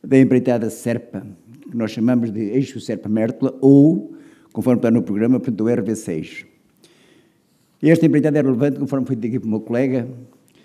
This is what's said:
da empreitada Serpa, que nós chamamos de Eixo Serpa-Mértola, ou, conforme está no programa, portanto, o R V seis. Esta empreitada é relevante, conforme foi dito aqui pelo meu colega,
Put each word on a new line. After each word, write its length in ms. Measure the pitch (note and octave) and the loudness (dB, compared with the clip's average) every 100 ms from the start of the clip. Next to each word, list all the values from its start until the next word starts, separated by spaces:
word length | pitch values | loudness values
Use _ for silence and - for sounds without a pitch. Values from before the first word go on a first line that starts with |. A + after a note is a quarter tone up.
da 140 | - C3 | 4 4
empreitada 500 | B2+ B2+ B2+ A#2+ A2 | 6 4 2 -2 -4
Serpa, 560 | - A#2+ A#2 - G2 - - - - - | -6 -4 -6 -6 -14 -14 -20 -20 -20 -10
que 60 | A#2 | -6
nós 160 | A2 | -6
chamamos 400 | A#2 A2+ B2 A2+ | -2 0 0 -2
de 80 | G#2 | -4
Eixo 400 | G#2 B2+ C3+ A#2+ | -2 -2 -2 -8
Serpa-Mértola, 760 | - G#2 G2+ A2 A2 - C3+ - | -8 -8 -2 -2 -2 -2 -4 2
ou, 540 | C3+ C#3 D3 F3+ - - - _ _ | 6 8 6 2 -6 -18 -20 _ _
conforme 280 | A2+ A2+ A#2 | -4 0 0
está 100 | A#2 | 2
no 120 | A#2+ | 0
programa, 360 | - G#2 A#2 C3 | 0 -2 0 0
portanto, 220 | - G#2+ | -2 -4
o 80 | A2 | -2
R 120 | A#2+ | -2
V 140 | G#2 | -2
seis. 500 | A2 - D#2+ E2+ - - _ _ _ _ _ _ _ _ _ _ _ _ _ | -6 -6 -8 -8 -16 -20 _ _ _ _ _ _ _ _ _ _ _ _ _
Esta 240 | D3 E3 | 4 4
empreitada 320 | D#3+ D3 D3+ D3 | 4 2 0 0
é 60 | |
relevante, 380 | C3+ A#2+ C#3+ B2+ | 0 0 -2 -2
conforme 260 | C#3+ C3+ B2 | -4 -4 -4
foi 80 | |
dito 140 | B2 A2+ | -4 -4
aqui 100 | B2 | -6
pelo 120 | A2 | -4
meu 80 | A2 | -6
colega, 480 | A2 A#2+ C3+ B2+ A#2+ B2 - _ _ _ | -4 -2 -2 -2 -6 -12 -20 _ _ _